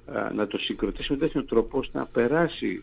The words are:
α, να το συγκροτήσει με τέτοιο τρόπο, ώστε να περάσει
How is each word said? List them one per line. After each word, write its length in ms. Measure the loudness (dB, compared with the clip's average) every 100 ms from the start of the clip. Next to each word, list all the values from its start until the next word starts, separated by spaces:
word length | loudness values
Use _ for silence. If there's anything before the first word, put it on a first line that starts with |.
| -8
α, 160 | -4 -2
να 120 | 0 0
το 120 | -2
συγκροτήσει 540 | -4 -2 -2 -2 -2
με 60 | 0
τέτοιο 260 | 0 0
τρόπο, 340 | 2 2 2 0
ώστε 200 | -2 -4
να 60 | -2
περάσει 760 | 2 4 4 2 0 -4 -4